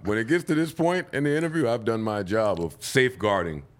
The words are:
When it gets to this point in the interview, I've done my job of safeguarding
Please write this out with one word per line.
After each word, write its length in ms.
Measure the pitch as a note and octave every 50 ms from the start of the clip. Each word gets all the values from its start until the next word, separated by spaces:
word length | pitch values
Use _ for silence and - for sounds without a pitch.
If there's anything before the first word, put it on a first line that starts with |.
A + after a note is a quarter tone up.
| D#2
When 120 | G2 G#2 A2
it 120 | A2+ A#2+
gets 160 | D#3+ F3 D3+
to 100 | - D#3
this 160 | D#3 E3 D#3
point 360 | - - D#3+ E3+ F3+ F3+ - -
in 140 | - C#3 C#3+
the 100 | D3 D3
interview, 320 | D#3 E3+ E3 D#3+ E3 C#3 A2+
I've 160 | A#2 A#2+ A2
done 180 | A2+ A2+ A2+
my 220 | A2 A2 G#2+ G#2 G2
job 380 | F2 G#2 A2 A2 G#2 F#2 E2
of 160 | E2+ D#2+ - -
safeguarding 840 | - - - C3+ B2+ B2 B2 F2 G#2 G#2 G2+ F#2+ F2 E2 D#2 D2 C#2+ - - _